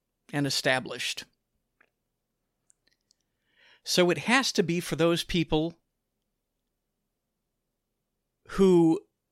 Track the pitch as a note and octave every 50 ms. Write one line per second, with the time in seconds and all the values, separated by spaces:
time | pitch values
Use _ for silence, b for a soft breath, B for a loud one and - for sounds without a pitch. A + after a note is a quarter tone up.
0 | _ _ _ _ _ - - D3 C#3+ C3+ - - - D3 C3 C3 B2+ - B2 B2
1 | - - - - - - _ _ _ _ _ _ _ _ _ _ _ _ _ _
2 | _ _ _ _ _ _ _ _ _ _ _ _ _ _ _ _ _ _ _ _
3 | _ _ _ _ _ _ _ b b b b b b b b b b - - -
4 | F3+ F3 F3 D#3 - - A#3 C4+ B3+ - - - F3+ D#3+ E3+ F3 - - D#3+ C#3
5 | D#3+ E3+ E3+ D#3+ - - - F3 D#3+ - E3 D#3 D#3+ E3+ E3 _ _ _ _ _
6 | _ _ _ _ _ _ _ _ _ _ _ _ _ _ _ _ _ _ _ _
7 | _ _ _ _ _ _ _ _ _ _ _ _ _ _ _ _ _ _ _ _
8 | _ _ _ _ _ _ _ _ _ - - - G3 F#3+ F3+ F3 E3+ D#3+ D#3+ -
9 | - _ _ _ _ _